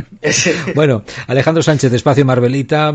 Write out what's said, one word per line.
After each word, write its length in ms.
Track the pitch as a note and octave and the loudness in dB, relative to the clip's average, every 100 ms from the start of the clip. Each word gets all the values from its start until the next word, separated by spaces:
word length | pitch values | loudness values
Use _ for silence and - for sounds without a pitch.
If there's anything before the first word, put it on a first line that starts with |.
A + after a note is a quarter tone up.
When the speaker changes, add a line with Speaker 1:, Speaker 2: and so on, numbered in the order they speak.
| - - | -12 -6
Speaker 1:
Sí. 280 | - - F3+ E3 D3 | -4 -2 -2 -2 -4
Speaker 2:
Bueno, 300 | C#3+ D3+ A2 - - - | 0 0 0 -6 -14 -4
Alejandro 360 | C3 D#3 E3 | -2 0 0
Sánchez 280 | D3+ D3 C3 | 2 2 2
de 80 | A#2+ | 0
Espacio 260 | D3 C3+ | 2 2
Marvelita, 720 | C3 B2+ A#2+ C#3 B2 D3+ D3+ | 2 2 0 0 -2 -2 -2